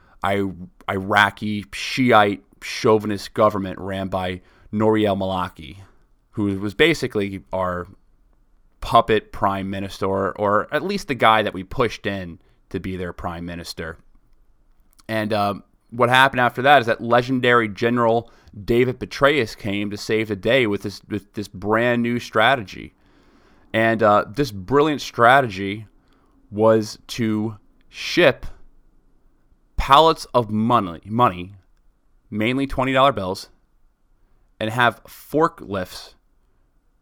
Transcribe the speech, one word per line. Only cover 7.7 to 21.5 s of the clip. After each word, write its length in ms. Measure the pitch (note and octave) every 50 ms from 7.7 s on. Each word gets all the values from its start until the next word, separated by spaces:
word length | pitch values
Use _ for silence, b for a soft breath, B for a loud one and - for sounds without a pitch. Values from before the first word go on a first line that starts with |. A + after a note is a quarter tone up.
| F2+ F2+ F2 F#2+ F#2 - _ _ _ _ _ _ _ _ _ _ _ _ _ _ _ _
puppet 520 | - - - A#2 A2+ - A2 G#2+ - _ -
prime 360 | - G#2+ G2 G2 G2 F#2+ G2
minister, 380 | G2 G2 G#2 G2 - - G2+
or, 260 | F#2+ G2 G2 G2 F#2 - -
or 340 | G#2 G2+ G2+ G#2 - - D3
at 100 | D3+ D3
least 260 | F#3+ G3+ F#3+ - -
the 60 | C3
guy 280 | A2+ B2 A2+ A2 A2 G#2
that 120 | G2+ -
we 100 | F#2 F#2+
pushed 420 | - - - B2+ A2 - - -
in 320 | G#2 G2+ F#2+ F2+ E2+ E2 - _ _ _ _ _ _
to 80 | - F#2+
be 180 | F2 F#2+ F#2
their 160 | F2+ F#2 F2 E2+
prime 320 | - - F2+ E2+ E2+ F2
minister. 540 | F2 E2+ E2+ E2 - - - E2+ D#2+ D#2 - _ _ _ _ _ _ _ _ _ _ _ _ _ _ _ _ _ _ _ _ _ -
And, 240 | A2+ A2 G#2+ G#2 G#2+
uh, 220 | G#2 G2+ A#2+ A2+ F2 - _ _ _ _ _
what 180 | - A#2+ B2 A#2+
happened 320 | B2+ C3 C3+ C#3 C3+ B2
after 220 | B2 A#2+ - B2+ B2
that 180 | C#3 D3 C3+
is 60 | A2+
that 140 | A2+ A2+ -
legendary 680 | A#2 A#2 A#2 B2 B2+ B2 C3+ B2+ B2 B2 A#2+ A#2+ A2+ G#2+
General 640 | G2 - A#2 A#2 A#2+ B2 A#2+ A2+ A2+ A#2 A2+ b b b b b b A2 G2
David 360 | E2+ A#2 A#2+ B2+ B2+ B2 -
Petraeus 560 | G#2 F#2 - - C#3+ C#3 D3+ C#3+ A2+ G#2 -
came 340 | - - G#2+ G2 G2+ G#2 G#2
to 60 | G2+
save 320 | G2+ - - A2+ A2 A2 G#2
the 80 | G#2+
day 300 | F#2+ F#2 A2+ B2 C3+ B2
with 160 | G#2 G2+ G2 -
this, 180 | G#2 G2 - - -
with 240 | G#2+ G2+ - _ _
this 140 | A2 G2+
brand 540 | -